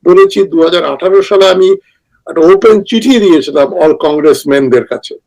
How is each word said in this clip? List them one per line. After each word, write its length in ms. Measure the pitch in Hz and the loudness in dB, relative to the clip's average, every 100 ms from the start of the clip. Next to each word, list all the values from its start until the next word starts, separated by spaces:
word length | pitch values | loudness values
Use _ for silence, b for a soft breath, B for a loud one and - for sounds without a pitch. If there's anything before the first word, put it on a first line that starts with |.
| 170 | 2
বলেছি, 380 | 185 196 202 | 4 2 0
দুহাজার 420 | 196 165 165 175 156 | -4 0 0 -2 -4
আঠারো 360 | 139 180 196 | -4 0 0
সালে 280 | 196 202 190 | 0 0 0
আমি 220 | 185 185 196 _ _ _ _ - | 2 0 -2 _ _ _ _ -10
একটা 140 | - | 0
ওপেন 420 | 160 196 220 214 | 2 4 4 2
চিঠি 360 | 202 226 233 247 | 0 -4 0 0
দিয়েছিলাম 540 | 202 160 135 143 139 | 2 0 -2 -2 -2
all 240 | 180 156 151 | 0 -2 0
কংগ্রেসম্যানদের 880 | 156 151 151 135 147 139 135 123 - | -2 0 0 -2 -2 -2 0 -2 -2
কাছে 300 | 123 - - | -12 -12 -20